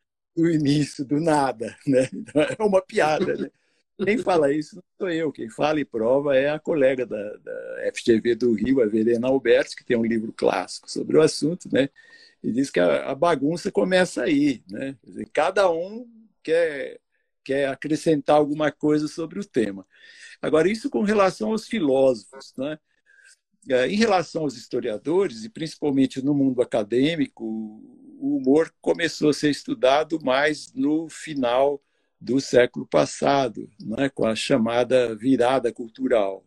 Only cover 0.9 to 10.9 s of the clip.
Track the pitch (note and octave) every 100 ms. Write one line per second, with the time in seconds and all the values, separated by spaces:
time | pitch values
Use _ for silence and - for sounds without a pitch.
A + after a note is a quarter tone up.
0.9 | - B2+ D3 D#3+ D3 C3+ A2+ G#2+ - C#3+
1.9 | C3 C3 - - C#3+ - - G#3+ F#3+ -
2.9 | G#3 D#3 D3+ D3 C#3+ - _ _ _ _
3.9 | - F#3+ A3+ - E3+ C#3+ D3+ D3+ F3+ -
4.9 | - F#3+ E3 D#3 - A#2 - D3 D#3 C3+
5.9 | A2+ A2 C#3 C#3+ C3 C#3+ D3+ - D#3+ C3
6.9 | B2+ A2+ G#2 G#2 - - A#1 - - G2+
7.9 | - B2 A2 A#2 A2+ B2 G#2 A#2+ C3+ G#2+
8.9 | A2 A2+ A#2 B2+ C3+ A#2 B2 D3+ - -
9.9 | A#2 A2+ A2+ A2 - A#2 F#2+ F2+ - -